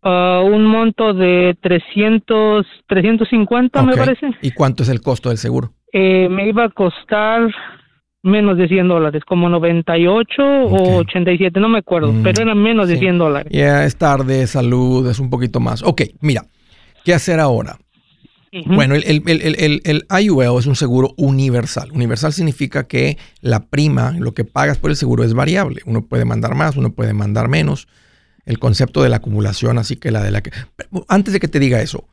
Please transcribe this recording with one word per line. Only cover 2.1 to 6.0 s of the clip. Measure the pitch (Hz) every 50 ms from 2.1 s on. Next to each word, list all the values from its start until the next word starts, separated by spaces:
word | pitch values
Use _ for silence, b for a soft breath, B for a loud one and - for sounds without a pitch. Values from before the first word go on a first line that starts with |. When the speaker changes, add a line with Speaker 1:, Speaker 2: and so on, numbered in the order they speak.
| 220 226 - - 226 214 214 214 208 214 196 - - - _ _
Speaker 1:
trescientos | 202 190 170 214 226 220 233 -
cincuenta, | - 226 208 190 233 240 247 254 - 277 262
me | 254 254
Speaker 2:
Ok. | 247
Speaker 1:
parece. | 262 254 262 - - 285 233 -
Speaker 2:
¿Y | - 139
cuánto | 123 - 156 131 123 - 120
es | 113
el | 131 113
costo | - - 127 120 - 123
del | 117 107
seguro? | - 120 120 127 123 - _ _ _ _
Speaker 1:
Eh, | - 190